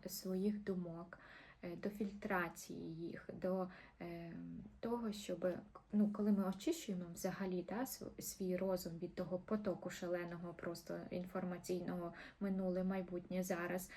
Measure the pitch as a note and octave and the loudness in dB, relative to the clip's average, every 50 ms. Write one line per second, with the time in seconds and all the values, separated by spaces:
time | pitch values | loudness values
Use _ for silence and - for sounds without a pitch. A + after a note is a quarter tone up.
0 | - F3+ - - - F#3 F#3 F#3 F#3+ G#3 G#3 G#3 - G3+ F#3+ F3+ F3 E3+ E3 E3+ | -6 -6 -6 -4 -2 0 2 4 4 4 2 2 0 0 0 0 0 -4 -4 -8
1 | F3 - - - - - - - - - - - - F3 E3+ - - G#3 G#3 - | -10 -10 -14 -16 -16 -16 -18 -18 -18 -20 -14 -10 -8 -6 -4 -2 -2 -2 0 0
2 | A3 G3 - - - G#3+ G3+ F3+ F3 E3 - - - - E3+ E3+ E3+ E3 E3 D#3+ | -2 -2 -2 -2 -2 2 2 2 2 0 -2 -6 -10 -8 -8 -6 -6 -6 -6 -4
3 | E3+ E3 - E3 - - - - - F#3 F#3 F#3+ F#3 F#3 F#3 - - - - - | -4 -6 -6 -8 -8 -10 -6 0 2 2 2 2 2 -2 -4 -10 -18 -16 -12 -10
4 | F3 F3 E3+ E3+ E3+ E3+ E3 F3 - - - F3 F#3 G#3 - - - A#3 A#3 A#3+ | -8 -6 -6 -6 -8 -8 -8 -8 -8 -8 -8 -8 -10 -12 -10 -4 -2 0 0 2
5 | A#3 G#3+ G3+ - - - F3+ E3+ - F3+ F3 - - - - - - - - G#3 | 0 0 -2 -2 -2 -2 0 2 2 2 2 2 -4 -10 -14 -18 -4 2 6 6
6 | G#3 - - - G#3 G#3 G3+ G3 F#3+ F#3 G3 - - D#4 E4+ - - - F#3+ F3+ | 8 6 6 4 6 6 6 6 6 4 2 2 2 2 2 2 0 -2 -2 -2
7 | F3 E3+ E3+ - - F#3+ E3 - G3 F#3 F3+ F3+ E3+ - F#3+ A3+ C4 C4 - - | -2 -4 -4 -2 0 0 0 0 0 0 0 0 0 0 0 0 0 -2 -4 -6
8 | - - - - - - - - F#3+ F#3 F3+ F3+ F#3+ F#3+ F#3 F3+ - F3 E3 E3 | -8 -8 -8 -8 -8 -6 -4 -2 0 2 2 4 4 4 2 2 0 -2 -4 -4
9 | F3+ F3 - - F3+ D#3+ F#3 F3+ - - G#3+ G#3 G#3 G3 F3 - - F3+ - - | -4 -4 -2 -2 -2 0 -2 -2 0 0 0 2 2 2 0 0 -2 -6 -4 -2
10 | F#3 F3 F3 F3 F3 E3+ F3 E3+ F3 F3 E3+ - - F3+ E3+ E3+ - - E3+ E3+ | 0 0 0 0 0 -2 -4 -4 -4 -6 -6 -4 -4 -4 -4 -4 -4 -6 -6 -4
11 | E3+ - - F3+ F3+ F3+ - F#3 F#3 F3+ F3+ F3+ - - F#3 F3+ F3 E3+ F3+ F3+ | -4 -2 -2 -2 -2 -2 -2 0 0 0 0 -2 0 0 0 0 0 0 -2 -2
12 | F3 E3+ - - - - - - G3+ G3 F#3+ F#3 F#3+ F#3 F3+ F#3 F#3 F#3 F#3+ F#3+ | -2 -4 -6 -8 -12 -12 -6 0 2 2 4 4 4 4 4 4 4 4 4 2
13 | F3+ F3+ F#3 F3 F3 - F#3 F#3 F3+ F#3 F#3 E3+ F3 F3 F3+ F#3 F3+ - - | 0 0 -2 -2 -2 0 0 2 2 2 2 2 2 0 0 0 -2 -4 -10